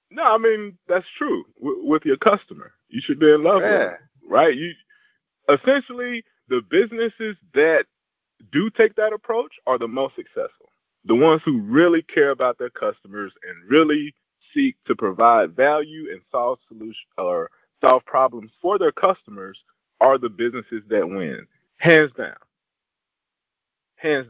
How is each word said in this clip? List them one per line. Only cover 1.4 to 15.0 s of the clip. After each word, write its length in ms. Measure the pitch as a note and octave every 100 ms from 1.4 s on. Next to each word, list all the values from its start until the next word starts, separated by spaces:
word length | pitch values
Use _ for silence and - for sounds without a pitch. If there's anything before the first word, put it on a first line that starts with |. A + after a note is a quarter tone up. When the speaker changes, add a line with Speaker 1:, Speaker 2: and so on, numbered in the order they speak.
| - -
Speaker 1:
W-, 260 | C#3 F2+ A2+
with 180 | D#3 D3+
your 120 | C3
customer, 560 | G#3+ G#3 - C#2+ - _ _
you 100 | A#2+
should 160 | - C#3+
be 120 | D#3
in 120 | D3+
love 180 | E3 G3
with 100 | G3+
Speaker 2:
Yeah. 60 | G3
Speaker 1:
them, 200 | G2 E2+ _ _ -
right? 280 | G#2+ D#3+ C3
You, 180 | E3+ - _ _ _ _ _ _ -
essentially, 760 | C#3+ B3+ C#4 - B3 B3 A#3+ - _ -
the 140 | B3
businesses 720 | F#3+ E3+ A3+ A3+ A3+ - A3 G3 F3
that 320 | C#3 D#3+ D3+ - _ _ _ _ _ G#2+
do 200 | C#3+ G#3+
take 240 | - A3+ -
that 180 | G#3+
approach 400 | G#3 - A#3 C#4 - -
are 100 | B2
the 100 | A#2
most 280 | C3 C3+ -
successful. 540 | - - - _ _ _ _ _ G#2
The 100 | A#2
ones 280 | D#3+ D#3 D#3+
who 160 | B2+
really 400 | G2+ C3+ F3 E3
care 300 | - E3 C#3+
about 260 | C3 B2+ A#2+
their 140 | B2
customers 600 | - G#2+ - G2 G#2 G2 _ F2+
and 220 | E2+ F2+
really 460 | D3 D#3 D3+ D3 - _ _ _
seek 240 | D3 C3+ - -
to 100 |
provide 600 | A2